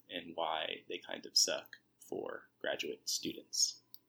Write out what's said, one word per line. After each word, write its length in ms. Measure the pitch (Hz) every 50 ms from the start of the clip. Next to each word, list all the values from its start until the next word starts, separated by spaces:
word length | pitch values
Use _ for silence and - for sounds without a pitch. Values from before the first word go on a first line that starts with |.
| _ -
and 220 | 95 87 85 85 85
why 280 | 85 82 80 80 78 80 85 - - - -
they 80 | 90
kind 300 | 90 - - - - -
of 100 | - -
suck 420 | - - - 76 65 - - - - _ _ _ _
for 440 | - - - - - - - - - - _ _
graduate 400 | - 71 69 - - - - - _
students. 760 | - - - - - - - - _ - - - - - - _ _ - - _